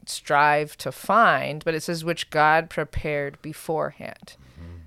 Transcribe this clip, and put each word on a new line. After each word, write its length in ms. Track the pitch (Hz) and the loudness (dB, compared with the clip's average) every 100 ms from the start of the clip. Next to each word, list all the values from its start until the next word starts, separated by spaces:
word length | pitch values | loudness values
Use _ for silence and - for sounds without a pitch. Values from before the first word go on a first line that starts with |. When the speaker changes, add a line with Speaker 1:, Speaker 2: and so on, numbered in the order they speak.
| - | -14
Speaker 1:
strive 720 | - - 143 147 147 151 - | -12 0 4 4 4 0 -6
to 140 | 139 | -10
find, 720 | - - 208 214 139 135 151 | -10 0 4 6 4 -2 -6
but 100 | 165 | -4
it 80 | 160 | -4
says, 220 | 170 170 | -4 -6
"which 260 | 160 165 - | -4 -6 -4
God 400 | 156 151 160 165 | 2 4 4 2
prepared 720 | - 151 - 156 147 143 143 | -6 -6 -6 -4 -4 -6 -8
beforehand." 920 | 156 151 - 156 143 - - - - - - - | -14 -12 -6 -4 -4 -8 -16 -16 -20 -20 -20 -20
Speaker 2:
Mm-hmm. 160 | 85 - | -18 -18